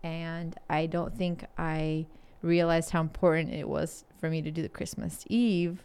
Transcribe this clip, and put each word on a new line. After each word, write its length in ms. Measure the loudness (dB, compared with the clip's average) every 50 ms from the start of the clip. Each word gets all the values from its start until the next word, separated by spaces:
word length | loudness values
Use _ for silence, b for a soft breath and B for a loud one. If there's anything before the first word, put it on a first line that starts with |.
| -6
And 520 | -6 -6 -4 -4 -6 -6 -6 -6 -8 -8 -10 -4 -2
I 160 | 0 0 0
don't 320 | 0 0 -2 -2 -2 -2
think 280 | -2 -2 -2 -2 -4 -8 -10 -6
I 480 | -4 -2 -2 0 0 0 0 0 -2 -4 b b b b b b b 2
realized 480 | 4 4 6 6 6 4 2 2 2
how 100 | 0 0
important 520 | 0 0 -2 4 4 4 4 4 2 -2 -4
it 120 | -6 -4
was 380 | -2 -2 -2 -2 -2 -6 -12 -20 _ -12 -6
for 100 | -4 -2
me 140 | -2 -2 -2
to 80 | -2
do 100 | -4 -4
the 80 | -4 -4
Christmas 540 | -6 -8 -8 -8 -6 -6 -6 -6 -6 -8 -6 0
Eve 540 | 2 4 4 4 4 2 2 0 -2 -6 -12